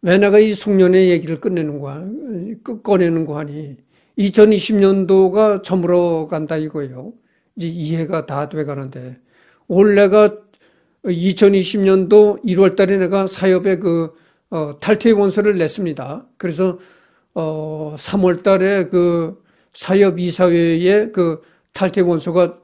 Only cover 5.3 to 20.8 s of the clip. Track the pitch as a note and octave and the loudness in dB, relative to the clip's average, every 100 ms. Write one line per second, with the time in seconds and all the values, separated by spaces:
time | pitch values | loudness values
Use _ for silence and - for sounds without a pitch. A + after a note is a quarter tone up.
5.3 | G3 G#3+ G3+ G3 F#3 E3+ F3+ F3 E3 D3+ | 2 0 0 -2 -2 0 0 0 -2 -4
6.3 | D#3+ D3+ D#3+ D#3 D3+ C#3 B2+ D#3 A#3 _ | -8 -6 -6 -6 -8 -10 -12 -18 -20 _
7.3 | _ _ - E3+ E3+ D3+ E3 D#3+ E3+ - | _ _ -10 -10 -8 -6 -4 -4 -6 -6
8.3 | C#3 D3 D#3 D3 C#3 C3+ C3 B2+ B2+ _ | -8 -6 -6 -8 -8 -12 -14 -18 -20 _
9.3 | _ _ _ _ F3 G#3 G3+ G3+ G#3 G#3 | _ _ _ _ 2 4 4 4 4 4
10.3 | G#3 _ _ _ _ _ _ - F3 F3+ | 0 _ _ _ _ _ _ -6 -2 -2
11.3 | F#3+ G3+ G3 F#3 G#3+ F#3+ F#3+ F3+ G#3 G#3+ | 2 4 4 0 0 2 2 4 4 4
12.3 | G3+ A#3+ F3+ F#3+ F#3+ F#3+ G3 F3+ G3 F#3+ | 2 -4 2 2 2 0 0 0 -2 -2
13.3 | - F#3+ F#3 F#3+ F3+ F#3 E3+ D#3+ _ _ | -2 0 2 0 -2 0 -2 -4 _ _
14.3 | _ _ E3 D3+ C#3+ - G#3+ A#3 G#3+ G3+ | _ _ -8 -8 -8 -2 0 2 2 2
15.3 | F#3+ G#3 G3 D#3 - F3+ D3 C3 E3 - | 0 0 0 -2 -2 -6 -6 -12 -14 -16
16.3 | _ F3+ D#3 F#3+ F3+ - _ _ _ _ | _ -8 -2 -4 -4 -14 _ _ _ _
17.3 | - D#3+ D#3 D#3 D#3 D3+ D3+ - G3+ F3+ | -8 -6 -6 -8 -10 -10 -10 -4 0 2
18.3 | F3 G3+ F#3+ F#3+ G3+ F#3 F3+ F3 E3+ E3 | 2 2 2 2 0 0 0 0 0 -4
19.3 | - _ _ _ - - F#3+ G3+ E3+ F3 | -10 _ _ _ -12 -2 4 4 2 -4
20.3 | E3 F3+ E3+ E3+ E3 | 0 2 2 2 2